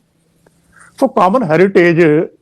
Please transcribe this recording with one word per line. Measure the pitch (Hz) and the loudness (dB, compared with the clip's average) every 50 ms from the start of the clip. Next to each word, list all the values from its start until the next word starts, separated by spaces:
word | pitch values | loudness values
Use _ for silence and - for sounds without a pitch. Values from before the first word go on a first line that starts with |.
| _ _ _ _ _ _ _ _ _ _ _ _ _ _ _ - - - _ - | _ _ _ _ _ _ _ _ _ _ _ _ _ _ _ -20 -20 -20 _ -6
ਸੋ | 269 240 | -6 -4
ਕਾਮਨ | - - 180 185 196 269 240 | -2 -2 -2 0 0 -2 -2
ਹੈਰੀਟੇਜ | 160 156 160 185 202 196 208 175 175 170 156 165 156 147 151 185 - - _ | -2 0 0 0 2 2 2 2 2 2 2 2 2 0 0 -2 -6 -10 _